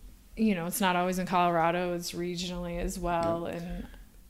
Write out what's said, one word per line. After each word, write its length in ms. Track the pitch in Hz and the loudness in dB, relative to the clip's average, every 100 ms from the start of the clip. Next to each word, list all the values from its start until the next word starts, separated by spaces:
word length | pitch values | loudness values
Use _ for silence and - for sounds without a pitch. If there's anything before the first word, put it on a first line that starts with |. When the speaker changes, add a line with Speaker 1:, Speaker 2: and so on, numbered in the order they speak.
| - - - - | -18 -20 -10 0
Speaker 1:
you 200 | 220 180 | 2 2
know, 100 | 170 | -2
it's 160 | - | 0
not 140 | 190 175 | 2 4
always 240 | 180 185 | 2 0
in 80 | 185 | 2
Colorado. 680 | 185 175 170 165 175 180 | 4 4 4 4 2 0
It's 180 | 175 175 | -2 -4
regionally 640 | 170 175 175 180 180 175 175 | -6 -4 -4 -6 -6 -6 -4
as 180 | 180 185 | -4 -2
well, 460 | 175 170 170 170 170 | 0 2 2 0 -2
Speaker 2:
Yeah. 100 | 170 | -6
Speaker 1:
and, 300 | 175 175 - - - - | -6 -8 -10 -14 -20 -20